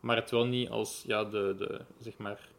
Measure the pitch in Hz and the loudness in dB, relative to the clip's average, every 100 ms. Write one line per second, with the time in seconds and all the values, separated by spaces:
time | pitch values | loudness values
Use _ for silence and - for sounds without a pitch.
0 | 117 117 110 120 120 123 123 110 107 - | 4 2 4 4 4 2 0 -2 -2 -4
1 | - 107 104 104 98 95 - - - - | 0 0 2 0 0 0 -4 -4 -10 -14
2 | 113 - 104 101 - | -14 -8 -8 -8 -14